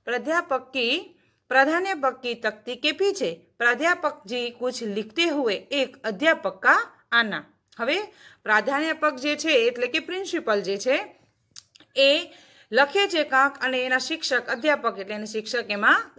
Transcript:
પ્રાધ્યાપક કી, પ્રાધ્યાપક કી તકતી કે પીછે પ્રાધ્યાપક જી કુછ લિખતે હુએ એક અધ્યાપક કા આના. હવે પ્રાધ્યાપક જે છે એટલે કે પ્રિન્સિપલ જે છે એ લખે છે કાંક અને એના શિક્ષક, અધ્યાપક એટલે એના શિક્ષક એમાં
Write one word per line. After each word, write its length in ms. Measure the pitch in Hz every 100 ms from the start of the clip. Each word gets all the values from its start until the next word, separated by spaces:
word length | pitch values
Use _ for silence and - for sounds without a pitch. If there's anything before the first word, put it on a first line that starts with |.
| -
પ્રાધ્યાપક 680 | 240 233 339 339 262 254
કી, 480 | 269 233 320 403 _ _ _ -
પ્રાધ્યાપક 760 | 262 277 330 392 330 262 -
કી 120 | 247
તકતી 420 | 233 - - - 247
કે 160 | 302
પીછે 580 | 302 392 - 196 165 _ -
પ્રાધ્યાપક 640 | 240 240 330 349 302 285 190
જી 240 | 247 240
કુછ 220 | 240 247 247
લિખતે 440 | 220 202 220 - 339
હુએ 300 | 294 233 185
એક 420 | - 277 262 -
અધ્યાપક 560 | 220 190 311 311 285 -
કા 460 | 240 311 - _ -
આના. 320 | 233 226 160 147 _ _ -
હવે 200 | 240 359 415 _ - _
પ્રાધ્યાપક 720 | 208 214 214 277 320 311 302 262
જે 200 | 294 294
છે 140 | 320
એટલે 380 | 269 233 240 247
કે 120 | 320
પ્રિન્સિપલ 640 | 320 370 381 330 - 208
જે 160 | 185 196
છે 380 | 254 302 403 - _ _ _ - _ _ _ 254
એ 380 | 277 311 339 - _ _ -
લખે 360 | 220 285 392 403
છે 160 | 339
કાંક 340 | 294 262 277 277
અને 200 | 254 254
એના 160 | 254 254
શિક્ષક, 500 | 254 320 - 247 240
અધ્યાપક 520 | 240 302 285 233 196
એટલે 160 | 190 214
એના 100 | 214
શિક્ષક 400 | 220 214 240 196
એમાં 420 | 202 226 339 -